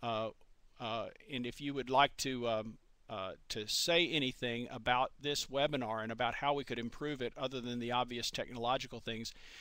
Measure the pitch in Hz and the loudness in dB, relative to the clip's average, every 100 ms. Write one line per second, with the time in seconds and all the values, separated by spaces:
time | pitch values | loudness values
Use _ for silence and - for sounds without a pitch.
0 | 120 110 110 - - - - - 117 113 | -2 0 -2 -6 -18 -20 -20 -8 -4 -2
1 | 95 - - 131 120 - 143 139 120 131 | -4 -8 -8 -6 -4 -4 -4 -4 4 6
2 | 139 - 135 127 117 110 110 - - - | 6 4 -2 0 2 0 -2 -10 -18 -20
3 | - 107 92 78 - 113 104 - - 170 | -8 -4 -4 -6 -8 -6 -2 0 4 4
4 | 165 156 127 - 123 117 123 120 120 123 | 4 2 0 0 -2 -2 -4 -2 4 4
5 | 127 - 143 143 - 135 151 143 110 110 | 2 -2 -2 -2 0 2 2 2 0 -2
6 | 113 113 120 - 143 143 131 117 117 - | -2 0 0 2 2 2 0 -4 -4 -4
7 | 147 135 120 - 131 131 123 120 117 123 | -4 -2 -4 -2 -4 -2 -4 -2 0 2
8 | 123 120 - - 98 120 117 131 131 117 | 0 -2 -4 -4 -6 -2 0 0 -2 -8
9 | 117 113 113 - - - | -6 -6 -6 -10 -16 -18